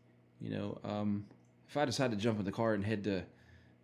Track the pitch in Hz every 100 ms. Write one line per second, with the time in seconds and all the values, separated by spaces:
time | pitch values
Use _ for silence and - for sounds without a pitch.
0 | - - - - 117 104 101 - 104 104
1 | 104 104 104 - - _ - 143 147 113
2 | 131 107 117 107 95 98 113 107 101 107
3 | 101 95 - - - - - -